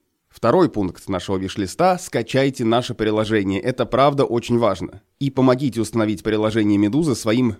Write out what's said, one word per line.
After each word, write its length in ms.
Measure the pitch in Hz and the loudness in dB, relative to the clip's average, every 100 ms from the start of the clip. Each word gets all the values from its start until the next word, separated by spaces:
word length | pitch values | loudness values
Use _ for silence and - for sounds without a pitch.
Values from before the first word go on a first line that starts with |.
| _ _ _ | _ _ _
Второй 420 | - - 175 156 | -4 2 4 4
пункт 400 | 107 95 - - | 2 -4 -4 -6
нашего 280 | 92 - 95 | -6 -4 -4
виш-листа — 600 | 95 - 95 - 180 180 | -4 -4 -6 0 0 0
«Скачайте 680 | - 135 113 135 139 127 | -4 -6 -2 0 0 0
наше 300 | 113 117 127 | 0 0 -2
приложение». 640 | 117 107 107 107 110 98 98 | -4 -2 0 0 0 0 -2
Это 280 | - 127 113 | -2 -4 -2
правда 380 | 117 143 139 131 | 2 2 2 0
очень 340 | 117 117 120 | -2 0 2
важно. 420 | 113 - - 101 _ - | 2 0 -6 -12 _ -6
И 120 | 139 | -4
помогите 500 | 135 131 127 143 107 | 2 2 2 0 -2
установить 400 | 107 117 107 101 | -4 -2 -2 -2
приложение 560 | 110 107 110 110 104 104 | -2 0 0 2 2 4
«Медуза» 380 | 104 135 165 113 | 2 0 -2 -2
своим 400 | 110 120 123 | 0 0 0